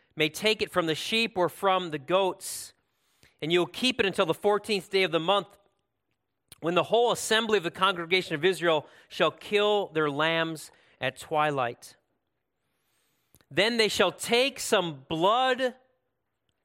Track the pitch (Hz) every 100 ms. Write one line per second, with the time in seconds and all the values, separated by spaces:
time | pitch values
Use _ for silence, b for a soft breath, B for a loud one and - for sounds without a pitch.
0 | b - 156 - 208 220 196 180 165 -
1 | - 226 226 190 170 - 196 185 180 151
2 | 131 180 190 175 - - - _ _ b
3 | b b b b 156 175 170 - 254 -
4 | 196 190 180 - 208 208 208 202 - 190
5 | 185 165 165 202 - _ _ _ _ _
6 | _ _ _ _ _ - 160 175 151 214
7 | 240 180 - 220 226 208 165 170 190 175
8 | 165 185 - 156 175 165 170 156 B B
9 | B - 165 - - 208 208 208 185 156
10 | 151 139 156 165 165 156 - b b b
11 | 127 - - 156 151 143 120 123 - -
12 | _ _ _ _ _ _ _ _ _ _
13 | _ _ _ _ _ 143 208 233 214 -
14 | 190 - - 233 269 269 - 214 175 139
15 | 131 160 185 240 262 254 254 - _ _
16 | _ _ _ _ _ _